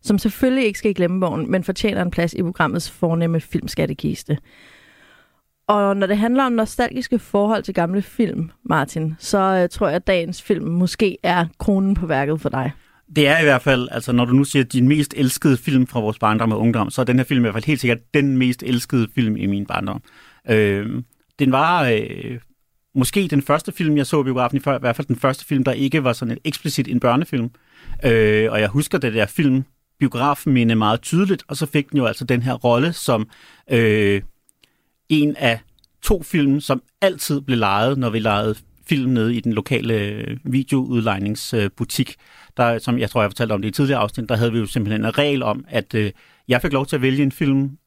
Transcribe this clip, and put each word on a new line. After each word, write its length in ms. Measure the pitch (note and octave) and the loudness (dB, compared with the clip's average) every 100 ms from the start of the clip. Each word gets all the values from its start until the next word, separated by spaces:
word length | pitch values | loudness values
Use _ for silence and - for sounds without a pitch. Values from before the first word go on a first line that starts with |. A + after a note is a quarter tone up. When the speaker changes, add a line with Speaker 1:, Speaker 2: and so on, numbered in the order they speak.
Speaker 1:
som 160 | - G#3 | 0 0
selvfølgelig 460 | A3+ - C4 C4 A#3+ | 0 0 0 2 0
ikke 120 | G3+ | 0
skal 120 | A3+ | -2
i 40 | |
glemmebogen, 560 | F#3 F3 F#3 F3+ B2 - | 0 0 0 -2 -2 -2
men 140 | F#3+ | -2
fortjener 380 | F3+ F#3 G#3+ G3 | -2 -2 -2 -2
en 80 | F3+ | -4
plads 240 | - E3+ | -2 -2
i 80 | - | -2
programmets 480 | E3 F3+ D#3 D#3+ - | -4 -2 -2 -2 -8
fornemme 500 | - F3 E3 E3+ E3 | -4 -2 0 0 -2
filmskattekiste. 1000 | - E3 - - D#3+ D3 D#3 - - D3+ - - - - _ _ _ _ _ _ _ _ - | -2 -6 -6 -4 -4 -4 -6 -6 -4 -6 -6 -20 -20 -20 _ _ _ _ _ _ _ _ -2
Og 280 | G#3 G3+ G3 | 0 2 2
når 100 | G3 | 0
det 120 | G#3 | 2
handler 260 | A3+ B3 | 2 2
om 80 | C4+ | 2
nostalgiske 680 | A#3 A3 - B3 - B3 A#3+ | 0 -2 -2 -4 -2 -2 -4
forhold 440 | - G3+ G#3 A3 | -2 0 0 0
til 120 | - | -2
gamle 280 | F#3+ E3+ F#3+ | -2 -2 -2
film, 480 | G3 - G#3+ - D#3+ - | -6 -2 -2 -2 -8 -10
Martin, 500 | - D#3+ C#3 - D#3+ D#3+ | -2 -2 0 -4 -6 -8
så, 200 | - G3+ | -2 0
øh, 300 | F#3+ F#3+ F3 | 2 2 0
tror 180 | - F#3+ | 0 -2
jeg, 100 | D#3+ | -2
at 100 | - | 0
dagens 360 | F#3+ E3+ F#3 | 0 0 -8
film 240 | - F#3 - | -4 -2 0
måske 520 | E3+ F3+ - G#3 - | 0 0 2 0 0
er 240 | - F3+ E3+ _ | -2 0 0 _
kronen 360 | - G3 G3 | 0 2 2
på 120 | G3 E3+ | 0 0
værket 340 | C#3+ C#3 D#3 | -2 0 -2
for 80 | - | -4
dig. 220 | C3+ B2+ - _ _ _ D3+ | -4 -6 -8 _ _ _ 2
Speaker 2:
Det 120 | C#3+ | 4
er 100 | D#3 | 4
i 40 | |
hvert 180 | D3+ C3 | 4 4
fald, 260 | D3 C3 B2 | 4 0 0
altså, 220 | B2 - | -6 0
når 120 | A#2+ | 0
du 80 | B2 | 4
nu 120 | B2+ | 4
siger, 200 | C#3 C#3+ | 4 2
din 240 | B2 C3 B2 | 0 2 4
mest 260 | D3+ C#3+ - | 4 0 0
elskede 400 | C3 - C#3 B2+ | -2 2 2 2
film 300 | - C3+ B2 | 2 2 2
fra 140 | B2 | 0
vores 180 | G#2+ G#2+ | -4 0
barndom 340 | A2 A2 A2+ | 0 2 0
og 80 | G#2+ | 2
ungdom, 300 | A2+ A2+ G#2 | 2 2 -2
så 100 | - | -2
er 40 | |
den 120 | B2 B2+ | 2 2
her 80 | |
film 160 | B2+ C3+ | 2 2
i 20 | |
hvert 120 | A#2 | 2
fald 100 | G#2+ | 0
helt 160 | A2+ D3 | -2 0
sikkert 180 | B2+ A#2 _ | 0 -2 _
den 220 | D3+ C#3 C3 | 0 2 2
mest 240 | B2+ A#2+ | 0 -2
elskede 460 | A2+ B2 - B2+ A2 | -2 -2 0 0 0
film 220 | - A#2 G#2+ | 0 0 0
i 100 | G2 | -2
min 200 | G2+ G2+ | -2 -4
barndom. 360 | E2+ G2 G#2 - - - _ - | -6 -6 -8 -12 -20 -20 _ 0
Øhm, 540 | A2 G#2 G2+ G#2+ A#2+ B2 _ _ _ | 2 4 0 -2 -6 -8 _ _ _
den 140 | C3+ | 2
var, 300 | C3 D#3+ F3 C3+ | 4 2 2 2
øh, 500 | A2 A2 F2 A2+ A#2+ - _ _ _ _ C3+ | 0 -2 -8 -10 -12 -14 _ _ _ _ -2
måske 320 | B2 G3+ F#3 | 0 0 0
den 140 | C#3+ | 0
første 300 | - D3 - | 2 -2 -2
film, 240 | - D#3+ D3 | -4 0 2
jeg 100 | C#3 | 2
så 140 | D#3 | 0
i 40 | |
biografen 320 | C3 B2+ B2 C3+ | 0 0 0 0
i 20 | |
før, 160 | C3+ C3 | -2 -2
i 40 | |
hvert 160 | B2 A#2 | 0 -2
fald 100 | D3 | -2
den 100 | A#2+ | 0
første 280 | C#3 C3 | 0 -2
film, 200 | - C#3 | -4 -2
der 80 | C3 | 0
ikke 320 | A#2+ C3+ D3+ | 0 0 0
var 80 | B2+ | 0
sådan 260 | A#2 A#2+ A2+ | -2 -4 -6
eksplicit 440 | - - D#3 C3+ C3+ | -6 -6 -6 -4 -2
en 120 | B2 | 0
børnefilm. 500 | B2 A#2+ E3+ C3+ A#2 _ _ _ - - | 2 0 0 -4 -4 _ _ _ -10 -2
Øh, 480 | C3+ A2+ G#2+ G#2+ A2 | 2 4 4 4 2
og 80 | G#2+ | 2
jeg 80 | G#2+ | 0
husker, 300 | A#2 D3+ - | 0 -2 -2
da 120 | C3+ | -2
der 160 | A2 G#2 | 0 -2
film 380 | - D3 C3 C3+ _ _ _ | 0 2 2 -2 _ _ _
biografen 540 | C#3 A#2+ C#3 C#3+ - | -2 0 0 0 2
minde 220 | C3 A#2 | 2 4
meget 280 | A2+ G#2+ A#2 | 2 2 0
tydeligt, 400 | - D#3+ F#3+ F#3+ - | 0 0 2 0 -4
og 80 | C#3 | -6
så 100 | D#3 | -2
fik 240 | D3+ C#3 | -2 0
den 80 | C#3+ | 0
jo 60 | A#2+ | 0
altså 180 | G#2+ | -2
den 180 | B2 B2 | -2 0
her 100 | B2 | 0
rolle 400 | A#2+ B2 A#2+ D3+ | -2 2 2 2
som, 360 | E3+ - A#2 G#2+ - - - _ | -2 -2 -2 -2 -10 -20 -20 _
øh, 520 | A#2+ A2+ G#2+ G2+ G2+ - - _ _ _ _ _ _ _ | 2 4 4 2 0 -4 -16 _ _ _ _ _ _ _
en 280 | D#3 D3 - | 2 2 0
af 220 | B2+ A#2 _ _ _ _ | 0 -2 _ _ _ _
to 200 | - G#3 | 0 0
film, 380 | - F3 C#3+ C#3 | 0 0 2 2
som 220 | C#3+ C3 _ _ | 0 -4 _ _
altid 400 | G3 E3 - C#3+ | -2 -2 -4 -4
blev 180 | C#3 B2 | 0 0
lejet, 400 | G#2+ G2 A#2 C#3 | 2 2 0 0
når 120 | B2 | -2
vi 80 | A2 | 0
lejede 360 | A2 G#2 A2 G#2+ - _ - | 0 0 0 -4 -10 _ -4
film 220 | D3+ C3 | -2 0
nede 240 | B2+ A2 | 2 0
i 60 | A#2+ | 0
den 120 | A2+ | -2
lokale, 420 | A2 G2+ B2 A2+ | -4 -2 -2 0
øh, 420 | A2 G#2 G#2 A2+ A#2+ | -2 -2 -6 -10 -10
videoudlejningsbutik. 1700 | C3+ C3 C3 C#3 B2+ A#2+ A2 G2 G2+ G#2 - A#2 G2+ - A2+ - C3+ - _ - - - | -4 -2 0 -2 0 -2 0 -2 -4 -6 -4 -2 -2 -4 -8 -4 -4 -6 _ -20 -20 -2
Der, 220 | A#2+ A#2 | 0 0
som 200 | - A#2+ | -2 -2
jeg 120 | G#2+ | -2
tror, 120 | B2 | 0
jeg 80 | G#2 | -2
fortalte 220 | - A#2 | -2 -4
om 100 | G#2+ | -2
det 60 | G#2+ | -4
i 20 | |
tidligere 300 | - C#3 C3+ | -2 0 0
afsnit, 280 | G#2 - A2+ | -2 -4 -4
der 80 | A2+ | 0
havde 160 | A#2 | 0
vi 60 | A#2 | 0
jo 80 | G#2 | -2
simpelthen 380 | - G#2 G#2+ | -2 -2 -2
en 140 | G#2+ A2 | -2 0
regel 240 | D3 C#3 | 0 0
om, 220 | A#2+ G#2 - | -2 -4 -4
at, 260 | A#2+ - | -4 -2
øh, 160 | A#2 G#2 - _ _ - | -4 -4 -6 _ _ 0
jeg 140 | B2 | 0
fik 100 | C#3 | 2
lov 140 | C#3 C#3+ | -2 -2
til 100 | D3 | 0
at 60 | |
vælge 200 | C3 C3+ | 0 2
en 100 | C#3 | 0
film 380 | - C#3+ C3+ C#3 C3+ | 0 0 2 0 -6